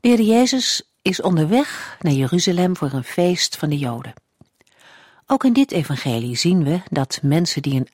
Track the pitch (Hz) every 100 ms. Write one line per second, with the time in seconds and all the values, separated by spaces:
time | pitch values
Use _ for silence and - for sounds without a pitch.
0 | 240 240 214 226 247 262 233 - - _
1 | - 185 175 170 156 233 294 - - -
2 | 170 139 131 175 175 175 180 180 143 131
3 | 127 - 175 175 - - 151 147 135 120
4 | 135 - _ _ _ _ _ _ - -
5 | _ _ _ 269 269 240 277 180 147 135
6 | 139 117 120 120 170 180 143 175 - -
7 | 131 - 143 151 175 - 143 135 131